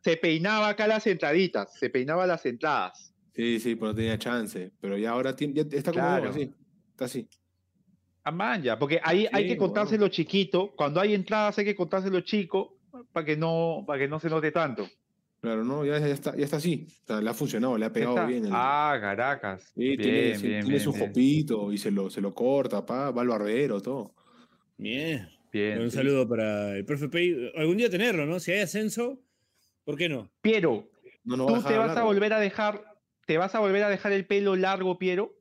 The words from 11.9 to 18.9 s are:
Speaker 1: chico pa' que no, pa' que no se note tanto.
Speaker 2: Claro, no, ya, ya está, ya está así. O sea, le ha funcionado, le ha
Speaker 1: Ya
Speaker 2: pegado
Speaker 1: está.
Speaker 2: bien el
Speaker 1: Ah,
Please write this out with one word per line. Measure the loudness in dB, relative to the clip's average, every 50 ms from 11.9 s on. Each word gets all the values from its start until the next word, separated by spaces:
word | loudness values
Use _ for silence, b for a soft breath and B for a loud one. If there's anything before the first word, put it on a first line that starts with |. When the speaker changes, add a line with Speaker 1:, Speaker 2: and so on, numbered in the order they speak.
| 0 -2 0 0 0 0
Speaker 1:
chico | 0 0 -2 -2 0 0 -2 -2 -2 -4 -10 _ _ _ -20 -20 -20 _ _
pa' | -6 -2
que | -2 -2
no, | 0 0 0 0 0 0 0 -2 -4 -4
pa' | -4 -2 -2
que | -2 -2
no | -2 -4
se | -2 -2
note | 0 0 0 0 0
tanto. | 0 0 0 -2 -4 -6 -8 _ _ _ _ _ _ _ _ _ _
Speaker 2:
Claro, | -6 -4 -2 -2 -2
no, | -2 -2 -2 -2
ya, | 0 0 0
ya | 0 0
está, | -2 -2 -4 -6 -2
ya | -2 -2
está | -2 -2
así. | -2 0 0 -2 -2 -4 -12 -20 _ _
O |
sea, | -6 -4 -2
le | -2 -2
ha | -2
funcionado, | -2 -4 -4 -2 0 0 0 0 0
le | 0
ha | 0
Speaker 1:
Ya | 0
Speaker 2:
pegado | 0 0 2 2
Speaker 1:
está. | 0 0
Speaker 2:
bien | 0 0 -2 -2
el | 0 0
Speaker 1:
Ah, | 2 2 2 2 2 2 2